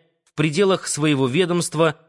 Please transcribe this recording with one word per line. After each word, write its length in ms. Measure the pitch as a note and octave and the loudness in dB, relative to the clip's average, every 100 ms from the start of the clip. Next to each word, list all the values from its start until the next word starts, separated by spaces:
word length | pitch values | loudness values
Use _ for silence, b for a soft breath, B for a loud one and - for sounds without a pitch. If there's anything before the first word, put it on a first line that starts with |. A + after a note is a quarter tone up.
| _ _ | _ _
в 120 | _ | _
пределах 520 | - D#3 D3 G3+ F3+ - | -4 -2 2 2 0 -2
своего 400 | - D#3 C#3 C3 | -2 0 2 0
ведомства – 720 | C#3+ F3 F3 E3 D3+ D#3+ - | 0 0 -2 -2 0 0 -2